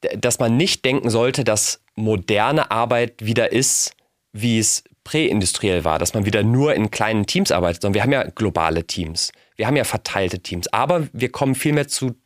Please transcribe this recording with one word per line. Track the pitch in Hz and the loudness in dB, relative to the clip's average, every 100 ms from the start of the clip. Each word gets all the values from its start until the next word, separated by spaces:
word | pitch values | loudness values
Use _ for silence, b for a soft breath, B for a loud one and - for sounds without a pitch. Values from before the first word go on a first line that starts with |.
| - 107 | -4 -2
dass | 123 120 | -2 0
man | 120 117 | 2 2
nicht | 185 - 131 | 2 0 0
denken | 135 120 | 0 2
sollte, | 113 120 120 | 2 2 0
dass | 110 107 - - _ - | 0 2 0 -4 _ -4
moderne | 110 107 87 104 110 151 - | 0 0 2 2 4 2 0
Arbeit | 107 117 120 120 - 107 | 0 2 2 0 -4 -2
wieder | 110 113 | 0 2
ist, | 117 139 - - - _ _ _ | 2 2 0 -2 -6 _ _ _
wie | 107 117 113 | -4 0 2
es | 107 - _ _ | 2 -2 _ _
präindustriell | - 151 160 104 95 - 104 90 80 | -6 0 0 0 0 -2 0 0 0
war, | 78 | 0
dass | 85 | 0
man | 110 101 | 0 0
wieder | 110 | 2
nur | 104 123 143 135 | 2 2 2 2
in | 107 | 0
kleinen | - 107 110 101 | 0 0 0 0
Teams | 175 196 | 0 0
arbeitet, | - 87 85 | 2 0 0
sondern | 101 101 | -2 0
wir | |
haben | 104 | 2
ja | 139 | 0
globale | 101 - 107 87 80 82 82 | -2 -2 -2 0 0 0 -4
Teams, | - 80 80 - b b b | -6 -6 -4 -6 b b b
wir | 110 | -2
haben | 143 | 0
ja | |
verteilte | 123 - - - 95 90 | 0 -4 -4 -2 -2 -4
Teams, | - 87 87 | -8 -8 -4
aber | 104 135 175 147 | -2 -2 -2 -6
wir | - 120 | -4 -6
kommen | - 135 131 | -2 -2 0
vielmehr | 151 147 143 | 0 0 -2
zu | - 131 113 | -4 -6 -6